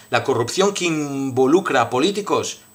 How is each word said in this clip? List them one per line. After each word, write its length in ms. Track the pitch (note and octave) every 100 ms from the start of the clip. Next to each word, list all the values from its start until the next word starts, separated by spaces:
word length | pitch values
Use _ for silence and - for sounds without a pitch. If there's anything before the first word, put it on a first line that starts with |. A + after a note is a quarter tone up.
| -
la 120 | A#2+
corrupción 500 | A2+ A#2+ A#2 - G3
que 120 | G3 F3
involucra 960 | D#3 D3 C#3 C3+ A#2+ C3 E3+ F#3+ C#3
a 80 | A#2
políticos, 680 | B2 E3 G3+ G3+ C3+ G2 - -